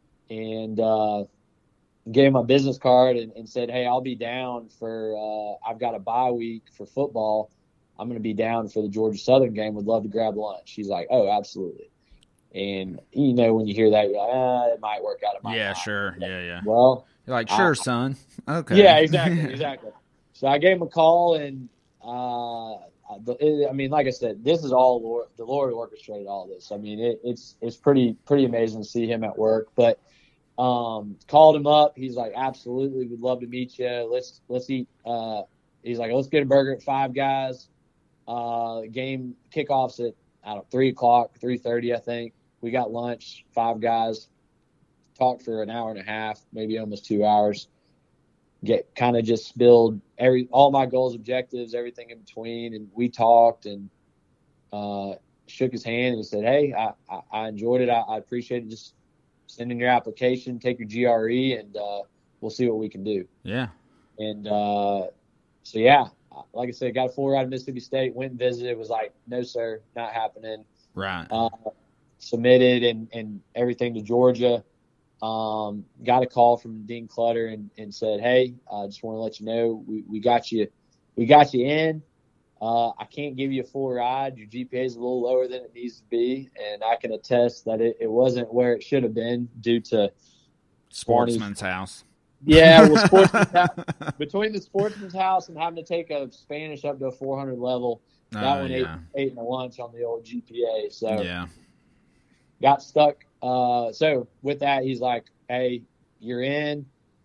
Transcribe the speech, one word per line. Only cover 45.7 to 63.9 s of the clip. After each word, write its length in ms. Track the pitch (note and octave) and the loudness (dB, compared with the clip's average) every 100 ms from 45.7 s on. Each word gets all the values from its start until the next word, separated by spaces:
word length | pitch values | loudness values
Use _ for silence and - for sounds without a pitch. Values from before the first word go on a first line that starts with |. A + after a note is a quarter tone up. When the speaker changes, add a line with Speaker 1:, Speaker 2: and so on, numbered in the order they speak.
| A#2 A2+ | -6 -8
Speaker 1:
and 100 | G#2+ | -8
a 40 | |
half, 360 | G#2 G#2+ A2 G#2+ _ | -8 -6 -6 -8 _
maybe 240 | A2 A2 A2 | -10 -6 -6
almost 280 | G#2+ G2+ - | -6 -10 -4
two 200 | G#2 G#2+ | 0 4
hours. 420 | G#2+ G#2 G2+ - _ _ _ _ _ _ _ _ _ | 4 2 -2 -10 _ _ _ _ _ _ _ _ _
Get, 320 | G2+ A#2+ - - | -2 0 -2 -2
kinda 260 | A#2+ A#2+ | 0 2
just 260 | A2+ A2+ - | 0 -2 -2
spilled 520 | A#2+ A#2+ A#2+ A2+ G#2 - - | 4 8 8 6 0 -12 0
every, 300 | B2+ B2+ B2+ | 2 2 2
all 220 | B2+ C#3 | 6 6
my 140 | C#3 B2+ | 6 0
goals, 300 | B2+ C3 A#2 | 0 -2 -4
objectives, 600 | G#2+ B2+ B2+ B2 A#2 A#2+ | -6 -6 -6 -10 -8 -8
everything 360 | A#2+ A#2+ A#2 | -10 -14 -20
in 80 | A2+ | -20
between, 560 | G#2+ - A2+ A#2 A#2 A2 | -20 -14 -12 -10 -10 -12
and 120 | G#2 | -14
we 160 | A2+ B2 | -4 -4
talked 560 | - A2+ A#2 A#2 A2+ G#2 | 2 6 8 8 4 -10
and, 240 | G2+ G2 _ _ _ _ _ _ _ _ | -14 -16 _ _ _ _ _ _ _ _
uh, 440 | G#2 G2+ G2+ G2 F#2+ _ _ _ | -10 -8 -6 -8 -10 _ _ _
shook 260 | - C3 | -4 -4
his 100 | A#2+ | -4
hand 320 | A#2 A#2 B2+ A2+ | -6 -2 -2 -2
and 100 | G#2 | -6
said, 200 | G#2 A2 | -2 2
"Hey, 280 | C#3+ D3 | 2 2
I, 200 | A2 A2 - _ | -2 -4 -6 _
I, 100 | F#2 - | -16 -10
I 140 | G#2+ A2 | -8 -8
enjoyed 320 | G#2+ A2+ B2+ | -6 0 2
it. 80 | B2 | 2
I, 100 | A#2 | 0
I 180 | G#2 A2 | 0 -6
appreciate 460 | - A#2+ A#2 B2 | -6 -10 -6 -8
it. 60 | A2 | -8
Just 240 | A2+ - _ _ _ _ _ _ | -16 -20 _ _ _ _ _ _
send 220 | - A#2+ | -12 -8
in 40 | A#2+ | -2
your 120 | B2 | 2
application, 680 | B2 A#2 G#2+ B2+ B2+ B2+ A#2+ | 2 0 -2 0 0 -6 -6
take 220 | B2 B2 | -6 -6
your 80 | A2 | -8
G 180 | A2+ B2 | 0 2
R 220 | A#2 A2 | 2 2
E, 280 | B2 C3 A#2 | 0 0 -2
and, 180 | G#2 G#2 | -8 -10
uh, 280 | G#2 G2+ G2+ _ _ _ | -8 -8 -12 _ _ _
we'll 100 | A2 | -12
see 200 | G#2+ B2 | -4 -2
what 100 | A2 | -2
we 80 | G#2+ | -6
can 160 | F#2+ | -8
do." 240 | G2+ G2+ F2+ _ | -6 -6 -8 _
Speaker 2:
Yeah. 240 | - A#2 A#2+ - _ | -8 -6 -8 -12 _